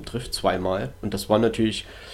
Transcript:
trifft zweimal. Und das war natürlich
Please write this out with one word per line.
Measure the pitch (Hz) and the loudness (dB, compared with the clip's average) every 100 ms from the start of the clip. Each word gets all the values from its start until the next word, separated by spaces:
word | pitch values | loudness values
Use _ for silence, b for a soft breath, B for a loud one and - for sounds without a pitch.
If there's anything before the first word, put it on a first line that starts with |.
| - | -6
trifft | 120 - | -8 -6
zweimal. | - 95 92 92 95 131 - | -2 0 2 2 0 -2 -6
Und | 107 | -4
das | 98 - | -4 2
war | 107 | 4
natürlich | 113 113 110 107 - B B | 4 4 2 0 -8 B B